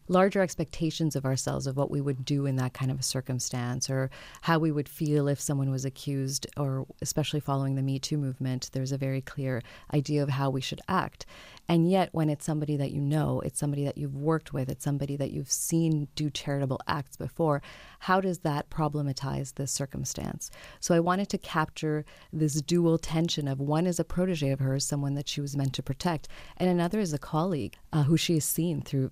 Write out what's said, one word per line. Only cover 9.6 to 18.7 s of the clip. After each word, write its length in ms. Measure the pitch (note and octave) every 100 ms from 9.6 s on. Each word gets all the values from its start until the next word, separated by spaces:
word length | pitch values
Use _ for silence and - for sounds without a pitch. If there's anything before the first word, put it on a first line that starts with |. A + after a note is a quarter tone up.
| - - -
idea 300 | D#3 C#3 D3
of 60 | C#3+
how 220 | C3+ C#3
we 100 | C3+
should 220 | - - -
act. 400 | F#3 - - - - - - -
And 240 | E3+ E3
yet, 200 | F#3+ F3
when 160 | - D3+
it's 160 | D3
somebody 320 | - D3+ D3+ D3
that 140 | C#3
you 100 | C#3+
know, 400 | C#3+ D3+ C#3+ B2+
it's 180 | - -
somebody 280 | D3 C#3+ C#3
that 100 | -
you've 180 | C#3+
worked 380 | C#3 D3 D#3+ -
with, 160 | D3+ C3
it's 160 | C3+
somebody 320 | C#3+ C#3+ C#3 C#3+
that 140 | C#3
you've 200 | D3+ C#3
seen 580 | - - E3 E3 D#3 C#3+
do 140 | - D3+
charitable 500 | - - C#3 C3+ B2+ -
acts 300 | - C#3 -
before, 460 | C3+ - D#3+ C#3+ - - - -
how 200 | - F#3
does 200 | F#3+ F3
that 280 | D#3+ C#3+
problematize 840 | -